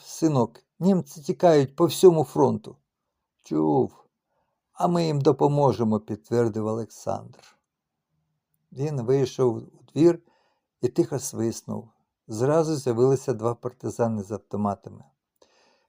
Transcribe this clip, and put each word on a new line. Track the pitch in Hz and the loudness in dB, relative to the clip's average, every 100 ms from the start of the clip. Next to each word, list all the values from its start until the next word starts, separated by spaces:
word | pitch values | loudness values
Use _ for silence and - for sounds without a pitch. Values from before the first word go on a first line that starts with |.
синок, | - - 160 139 110 - _ - | -16 -4 0 0 -2 -6 _ -2
німці | 175 185 - - | 0 0 -2 -10
тікають | 147 185 175 151 135 - | -10 2 4 4 2 0
по | 170 | 0
всьому | - 185 165 | 6 6 6
фронту». | 135 147 127 110 - - _ _ _ _ _ _ | 0 0 0 0 -10 -20 _ _ _ _ _ _
«Чув. | - 78 156 139 120 - _ _ _ _ _ _ _ | -8 -2 0 0 -2 -6 _ _ _ _ _ _ _
А | - 180 | -4 -2
ми | 175 165 | 0 -2
їм | 147 | 0
допоможемо», — | 147 139 147 143 139 113 113 107 | 2 2 0 2 0 0 -2 -2
підтвердив | - 107 - 117 117 107 107 | -6 -12 -4 -2 -2 -4 -6
Олександр. | 110 107 - - 101 117 - - _ _ _ _ _ _ _ _ _ _ _ _ | -6 -10 -12 -10 -10 -10 -20 -20 _ _ _ _ _ _ _ _ _ _ _ _
Він | 127 147 143 | -10 -6 -4
вийшов | 113 139 127 - 127 113 | 0 0 0 0 -2 -2
у | - _ _ | -10 _ _
двір | 139 170 165 _ _ _ _ _ _ | 2 2 2 _ _ _ _ _ _
і | - | -4
тихо | - - 135 | -2 -2 -4
свиснув. | - 107 113 - - 107 113 _ _ _ - | -8 -6 -6 -6 -10 -12 -14 _ _ _ -12
Зразу | 110 131 160 156 151 | -4 0 0 0 -4
з'явилися | 131 113 131 135 - | -2 2 2 2 -2
два | 110 113 113 | -4 -4 -6
партизани | 123 - 113 - 117 110 | -10 -10 -8 -2 -2 -2
з | 95 | -8
автоматами. | 104 _ 101 104 98 - 101 - _ _ _ _ _ _ _ | -10 _ -4 -4 -4 -10 -20 -20 _ _ _ _ _ _ _